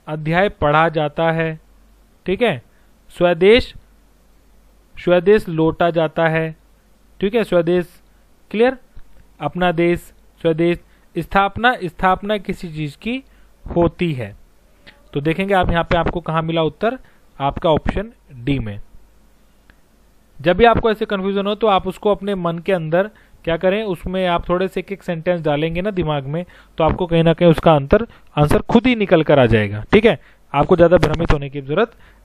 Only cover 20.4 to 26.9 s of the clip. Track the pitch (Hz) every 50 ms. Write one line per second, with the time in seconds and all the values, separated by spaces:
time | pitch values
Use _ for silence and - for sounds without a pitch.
20.4 | 131 165 180 180 226 233 220 - 226 226 214 208 226 208 208 196 185 196 196 202
21.4 | 196 202 214 208 - 220 196 185 - 185 180 - - 214 202 185 196 202 202 185
22.4 | 175 170 165 170 165 - 196 180 160 156 160 175 196 214 - - - _ - -
23.4 | - - 165 165 175 185 185 214 220 208 180 - - 180 185 190 185 180 175 175
24.4 | 170 - 175 180 185 185 - 190 180 - 196 - - - 175 165 160 185 180 175
25.4 | 156 156 147 147 156 165 165 175 185 214 202 185 165 156 151 143 135 135 147 170
26.4 | 180 - - - - _ _ - 165 156